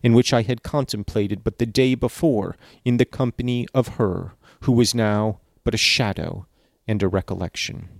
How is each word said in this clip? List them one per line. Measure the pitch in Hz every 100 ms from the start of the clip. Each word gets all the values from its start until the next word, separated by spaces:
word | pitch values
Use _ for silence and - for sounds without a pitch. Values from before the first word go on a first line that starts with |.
and | 120 117
which | 123
I | 123
had | 107 123
contemplated | - 147 135 107 101 110 101 101
but | - -
the | 117
day | 104 131 127
before | 123 - 165 113 90 - - - 123
in | 120
the | 127
company | - 127 - 123 123 120
of | 131 117 -
her | 107 87 87 _ _ _
who | -
was | 120 113 120
now | 107 104 110 107 _ _ -
but |
a | 110
shadow | - - 113 95 80 98 - _ _ _ -
and | 107
a | 98
recollection. | 95 - 92 87 - - - -